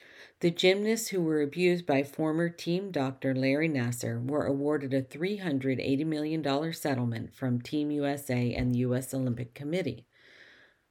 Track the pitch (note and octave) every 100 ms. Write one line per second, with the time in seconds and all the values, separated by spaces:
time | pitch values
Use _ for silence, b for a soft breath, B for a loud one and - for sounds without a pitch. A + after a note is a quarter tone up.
0 | B B B _ F3 F3 F#3 G3+ G#3+ A3+
1 | - F#3 D#3+ D3+ C#3+ E3+ F3+ F3 E3+ C#3
2 | C#3 - D#3 D#3+ E3+ E3+ E3+ F3+ G3 D#3
3 | C3+ C3 C3+ C3 C3+ C#3+ E3 C#3 A#2+ A#2+
4 | A#2 A#2 B2+ D3 G2 C#3 D3 D3+ C3+ C3+
5 | C3 D3 F#3 G#3 F3+ C3+ C3+ B2 - C#3
6 | D#3+ D3+ D3+ D#3+ D3 C#3 E3 E3 D3+ C3
7 | A#2+ A2 A2 - B2+ B2 A#2+ D3+ D3 D3
8 | C#3+ C#3+ - B2 A#2+ - B2 A#2+ B2 B2
9 | C3+ C3+ B2+ A#2+ A#2+ - D3 F3+ F3+ -
10 | - b b b b b b b b